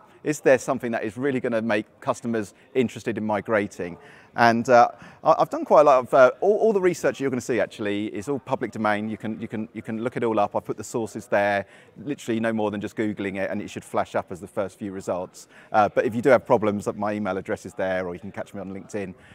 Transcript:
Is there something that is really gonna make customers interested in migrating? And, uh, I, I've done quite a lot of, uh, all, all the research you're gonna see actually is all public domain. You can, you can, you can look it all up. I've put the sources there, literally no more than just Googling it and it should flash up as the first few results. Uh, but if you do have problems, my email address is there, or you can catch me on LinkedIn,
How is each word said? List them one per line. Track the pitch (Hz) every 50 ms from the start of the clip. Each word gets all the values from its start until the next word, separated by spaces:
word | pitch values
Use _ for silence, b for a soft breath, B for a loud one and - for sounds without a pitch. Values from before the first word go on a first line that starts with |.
| - b b b b
Is | 143 151 -
there | - 156 135 120
something | - - 143 117 - 120 113
that | 107 90
is | 110 98
really | 120 131 143 131 127
gonna | - 127 117 110 110
make | 113 107 107 110 _ _ _
customers | - 139 123 - - 120 117 113 107 - - b b b b
interested | 127 123 107 - 120 - 131 110
in | 113 107
migrating? | 107 107 101 95 - 113 107 104 101 - - 92 87 85 - B B B B B B B
And, | - 120 117 113 117 117 131
uh, | 127 120 120 - - B B B B B B
I, | 147 160 -
I've | 165 160
done | - 302 330
quite | - 208 170 147
a |
lot | 147 135 131
of, | 123 120 -
uh, | 143 127 127 123 -
all, | - 190 214 208
all | - 220 220
the | 196
research | 180 185 170 - - 147 120 -
you're | 135 139
gonna | 123 123 -
see | - 131 107
actually | 92 - - - 110 101 101 104 104
is | 110 - 104 101
all | - 143 131
public | - - 131 107 131 110
domain. | - 113 110 104 104 104 107 110
You | 110 101
can, | - - 110 -
you | 113 113
can, | - 107 110 - _
you | 107 -
can | - 113 110 113
look | 127 -
it | - 120
all | 117 110 107
up. | 101 104 -
I've | 107 -
put | - 135 -
the | 110
sources | - - 127 113 107 - 113 101
there, | - - 104 101 101 101 101 95 B B B B B B -
literally | 98 143 143 - - - 113 113
no | 113 113 113
more | 110 107 104
than | 101 104
just | 101 101 -
Googling | - 110 107 104 92 101 98 95
it | 98 95 -
and | 85 104
it | 98 92
should | - - -
flash | - - 110 95 - -
up | 113 98 _ 98
as | 82
the | 92
first | 92 _ - 101 95 - _
few | 113 101 92
results. | 95 95 - 101 90 92 90 _ - - B B B B B B
Uh, | 107 104 95
but | - - -
if | 127 104
you | 120 110
do | 143
have | 127 110 -
problems, | - 131 113 104 107 101 104 92 - 107
my | 104 104 104 107
email | 104 107 95 92
address | 95 92 - 107 95 -
is | 98 -
there, | - 98 95 92 92 92
or | 87 87
you | 87
can | - 98 90
catch | 113 98 - -
me | 101
on | 92 95 95
LinkedIn, | 98 - - - 107 98 92 90 B B B B